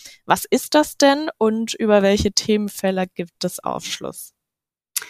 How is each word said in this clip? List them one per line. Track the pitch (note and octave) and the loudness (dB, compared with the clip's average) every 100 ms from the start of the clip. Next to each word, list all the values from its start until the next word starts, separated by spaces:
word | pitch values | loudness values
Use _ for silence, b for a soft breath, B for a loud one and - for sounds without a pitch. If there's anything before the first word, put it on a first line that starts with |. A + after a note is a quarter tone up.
| B B - | B B -2
Was | F3+ - | 0 2
ist | B3+ - | -2 2
das | D4+ D4+ - | 2 2 4
denn | C#4 C#4 D#4 - | 4 4 -2 -2
und | A3 A3 A3+ | 0 0 -4
über | - A3 G#3 | -2 4 4
welche | G3 G#3+ G#3 | 4 2 0
Themenfelder | - - G#3 G#3 - F#3+ F#3+ F#3 | -2 0 0 -2 -4 -4 -2 -6
gibt | - F3 - | -8 -12 -8
es | F3+ - | -8 -6
Aufschluss? | - - - - C2 - - _ _ _ _ _ _ - | -6 -6 -8 -10 -10 -12 -18 _ _ _ _ _ _ -12